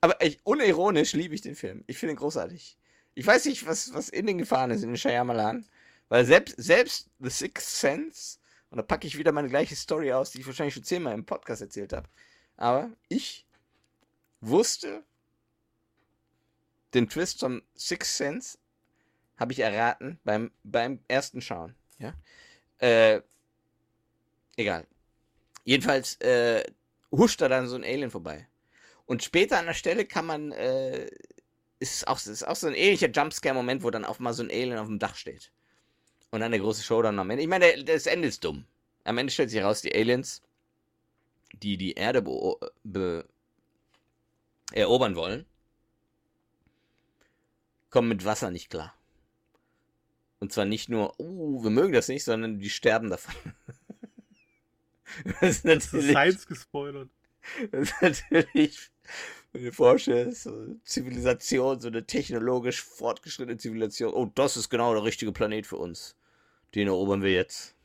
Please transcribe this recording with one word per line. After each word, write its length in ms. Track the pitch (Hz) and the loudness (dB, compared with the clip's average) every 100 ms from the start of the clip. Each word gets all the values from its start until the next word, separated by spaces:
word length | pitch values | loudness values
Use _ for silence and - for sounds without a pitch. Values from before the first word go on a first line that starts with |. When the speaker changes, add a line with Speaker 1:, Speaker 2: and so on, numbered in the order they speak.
Speaker 1:
Aber 200 | 170 - | 6 6
ich, 180 | 165 147 - | 2 0 0
unironisch 640 | 285 233 160 190 175 147 | 4 4 4 4 4 2
liebe 220 | 147 175 151 | 0 -4 -6
ich 60 | |
den 140 | 120 123 | -10 -10
Film. 280 | 98 90 - | -10 -12 -12
Ich 100 | - | -6
finde 160 | 165 | -6
ihn 40 | 151 | -4
großartig. 600 | 143 147 85 175 - _ _ _ _ - | -4 -4 -6 -10 -20 _ _ _ _ -6
Ich 120 | 127 | 4
weiß 180 | 240 302 | 6 6
nicht, 200 | 269 - | -4 -4
was, 280 | 160 - | -4 -4
was 140 | - 190 | -8 -6
in 200 | - 202 | -4 -2
den 100 | 185 | -2
Gefahren 340 | - - 127 | 0 0 0
ist, 100 | 110 | -2
in 80 | 113 | -2
den 80 | 120 | -4
Shyamalan. 680 | 269 120 123 117 107 170 - _ - _ _ | -2 0 0 0 -2 -2 -10 _ -20 _ _
Weil 160 | 117 123 | 4 8
selbst, 300 | 165 - - | 8 6 -10
selbst 520 | 120 247 - - - _ | 4 4 6 -2 -10 _
The 100 | 127 | -8
Sixth 380 | - - - - | -6 -8 -8 -8
Sense, 680 | - - 147 320 - - - _ _ _ | 0 0 0 -6 -12 -16 -18 _ _ _
und 80 | 120 | -10
da 40 | |
packe 240 | 110 156 156 | -4 -4 -4
ich 100 | 143 | 0
wieder 160 | 156 | 2
meine 160 | 147 143 | 2 0
gleiche 260 | 135 160 147 | 0 0 -4
Story 380 | - 156 147 | -6 -4 0
aus, 180 | 131 131 | 0 -2
die 80 | 127 | -8
ich 80 | 131 | -14
wahrscheinlich 260 | 127 147 135 | -6 -6 -6
schon 100 | 110 | -4
zehnmal 300 | 180 156 107 | -4 -2 -6
im 100 | - | -6
Podcast 360 | - - 113 | -10 -8 -10
erzählt 300 | - - 101 | -10 -12 -8
habe. 160 | - - _ _ _ _ _ | -10 -12 _ _ _ _ _
Aber 340 | 120 127 226 226 _ | 0 0 -2 -12 _
ich 360 | 180 - - _ _ _ _ _ _ _ _ _ _ | -6 -6 -14 _ _ _ _ _ _ _ _ _ _
wusste, 640 | 110 147 233 - 339 - 302 _ _ _ _ _ _ _ _ _ _ _ _ _ _ _ _ _ _ | 0 2 2 -2 -8 -12 -16 _ _ _ _ _ _ _ _ _ _ _ _ _ _ _ _ _ _
den 160 | 131 117 | 0 0
Twist 320 | - 180 - | -2 -4 -4
vom 200 | - 123 _ _ | -6 -6 _ _
Sixth 400 | - 175 - - | -8 -6 -4 -4
Sense 420 | 139 175 - - _ _ _ _ _ _ _ _ | -4 -4 -10 -18 _ _ _ _ _ _ _ _
habe 140 | 120 | -6
ich 80 | 131 | 0
erraten 580 | 113 104 117 - 131 170 | 0 2 0 0 -8 -10
beim, 280 | - 107 113 _ | -2 -2 -2 _
beim 360 | 104 117 120 135 _ | -4 -2 -2 -4 _
ersten 320 | 127 139 127 | -2 -2 -10
Schauen. 340 | - 92 82 - _ _ | -10 -10 -10 -16 _ _
Ja? 160 | 120 - - _ - _ _ _ | -14 -14 -20 _ -20 _ _ _
Äh, 440 | 127 117 110 107 - _ _ _ _ _ _ _ _ _ _ _ _ - | 4 8 8 6 0 _ _ _ _ _ _ _ _ _ _ _ _ -4
egal. 320 | 104 85 80 _ _ _ _ _ _ - - | -2 -2 -6 _ _ _ _ _ _ -18 0
Jedenfalls, 500 | 131 - 139 131 - | 2 4 0 0 -2
äh, 420 | - 123 120 113 - _ _ _ _ | 2 4 4 2 0 _ _ _ _
huscht 300 | 127 220 - | 4 4 6
da 80 | 147 | 2
dann 180 | 131 127 | 2 0
so 80 | 127 | -6
ein 80 | |
Alien 280 | 98 131 135 | -4 -4 -4
vorbei. 360 | 104 80 76 - _ _ _ - _ _ | -8 -10 -12 -16 _ _ _ -20 _ _
Und 180 | 120 | -6
später 340 | - 165 202 202 | 0 2 2 2
an 80 | 170 | 0
der 80 | |
Stelle 320 | 160 - 190 202 | -4 -2 -2 -2
kann 220 | - 160 | -4 -4
man, 240 | 151 151 | -6 -8
äh, 580 | - 117 131 131 - - - - - _ _ _ _ | -6 -2 -2 -2 -6 -10 -14 -20 -20 _ _ _ _
ist 280 | - - - | -8 -6 -4
auch, 100 | 127 | -4
ist 240 | 101 107 - | -6 -10 -6
auch 80 | - | -4
so 120 | 165 | -2
ein 80 | 139 | 2
ähnlicher 340 | 180 196 - | 4 4 2
Jumpscare-Moment, 720 | - 151 - 147 131 123 131 | 2 -2 0 -2 0 0 -2
wo 80 | 120 | -2
dann 160 | 113 104 | -4 -6
auf 140 | - | -4
mal 140 | 123 | -4
so 100 | 113 | -4
ein 80 | 120 | -4
Alien 260 | 107 127 117 | -2 -2 -4
auf 80 | 107 | -6
dem 120 | 107 | -4
Dach 160 | 101 - | -4 -6
steht. 360 | - - - _ _ _ _ _ _ _ _ | -14 -16 -20 _ _ _ _ _ _ _ _
Und 120 | 110 | -4
dann 100 | 113 | 0
der 80 | 113 | 0
große 240 | 101 107 | 0 -2
Showdown 340 | - 113 110 104 | 0 2 2 2
am 120 | 92 | -2
Ende. 100 | 120 | -2
Ich 80 | 160 | 0
meine, 160 | 185 175 | 6 6
der, 180 | 139 139 160 | 6 0 0
das 100 | 151 | 2
Ende 220 | 170 156 | 0 -2
ist 160 | - | -2
dumm. 220 | 85 71 - _ _ _ - | -6 -8 -12 _ _ _ -6
Am 120 | 117 | -2
Ende 160 | 135 | -2
stellt 160 | - 131 | 0 0
sich 100 | 110 | 2
heraus, 220 | 98 104 | 0 0
die 140 | - - | 0 2
Aliens, 480 | 113 123 135 - _ _ _ _ _ _ _ _ _ _ _ | 2 2 -2 -12 _ _ _ _ _ _ _ _ _ _ _
die 240 | - 104 98 | -12 -6 -4
die 160 | 92 | -4
Erde 280 | - 104 127 | -2 2 2
beo-, 380 | 92 64 95 - - _ | 0 -2 -2 -4 -8 _
be-, 420 | 107 98 92 85 - _ _ _ _ _ _ _ _ _ _ _ _ _ - | -8 -4 -2 -4 -8 _ _ _ _ _ _ _ _ _ _ _ _ _ -8
erobern 420 | - 104 123 123 85 | 0 4 4 2 0
wollen, 320 | 85 113 170 _ _ _ _ _ _ _ _ _ _ _ _ _ _ _ _ _ _ _ _ _ _ _ _ | -4 -6 -10 _ _ _ _ _ _ _ _ _ _ _ _ _ _ _ _ _ _ _ _ _ _ _ _
kommen 200 | 131 117 | 2 2
mit 160 | 107 92 | 0 0
Wasser 260 | 107 110 | -2 -2
nicht 180 | 90 - | -6 -10
klar. 240 | 90 78 _ _ _ _ _ _ _ _ _ _ _ _ _ _ _ | -10 -10 _ _ _ _ _ _ _ _ _ _ _ _ _ _ _
Und 140 | 101 | -8
zwar 120 | - 101 | -2 -2
nicht 220 | 107 - | -2 -2
nur, 300 | 117 104 - | -2 -2 -4
oh, 440 | 160 185 156 135 | -12 -8 -6 -2
wir 80 | 113 | 2
mögen 220 | 110 190 | 4 6
das 140 | 135 - | 4 2
nicht, 160 | 135 | -6
sondern 360 | - 113 113 107 | -2 -2 -2 -6
die 100 | 101 | -6
sterben 400 | - 113 110 113 | 0 2 2 0
davon. 240 | 87 - - - - - | -6 -8 -14 -14 -16 -20
<laughs> 100 | 127 _ - - - _ _ _ _ _ _ _ _ - - - | -20 _ -20 -20 -20 _ _ _ _ _ _ _ _ -18 -14 -10
<laughs> 160 | - | 0
Das 160 | 185 156 | 2 2
ist 80 | - | 4
Speaker 2:
Das 100 | 160 - | 4 4
ist 80 | |
Speaker 1:
natürlich 160 | - 143 | 0 4
Speaker 2:
Science 360 | 143 151 190 - | 6 6 2 -2
gespoilert. 600 | 156 - 147 143 139 131 _ _ _ - - 226 | -14 -10 -8 -8 -10 -14 _ _ _ -16 -10 -6
Speaker 1:
das 100 | - 143 | -2 -2
ist 100 | - | 2
natürlich, 880 | 180 147 - 165 151 - - - - _ - - - - _ | 2 2 2 2 4 4 2 2 -20 _ -18 -14 -14 -16 _
wenn 100 | - | -10
du 60 | 123 | -10
dir 40 | |
vorstellst, 720 | - 120 131 - 120 120 - | 6 8 8 6 2 2 -4
so 100 | - | -12
eine 280 | 107 110 226 | -12 -12 -14
Zivilisation, 960 | - - 127 123 123 120 - 135 131 131 | -8 -6 -6 -2 2 2 2 2 2 0
so 80 | 117 | -4
eine 180 | 113 107 | -6 -4
technologisch 760 | 269 285 117 113 127 120 - | -4 -2 -2 0 0 0 -6
fortgeschrittene 760 | - - 117 107 - - 123 117 | -10 -6 -4 -4 -8 -12 -8 -8
Zivilisation. 560 | 123 110 110 - 113 | -8 -4 -4 -2 -2
Oh, 160 | - 120 - | 0 -2 0
das 220 | 135 120 | 0 0
ist 120 | 110 | -4
genau 240 | 120 117 | 0 2
der 100 | 110 | 2
richtige 280 | 107 - 110 | 0 -2 -6
Planet 340 | 98 107 107 104 | -2 -2 -2 -6
für 120 | - | -8
uns. 380 | 87 85 - - _ _ _ _ _ - | -8 -10 -16 -20 _ _ _ _ _ -2
Den 120 | 101 | 2
erobern 340 | 95 98 98 | 2 2 2
wir 80 | 98 | 2
jetzt. 440 | 92 92 - - _ | 2 0 -6 -18 _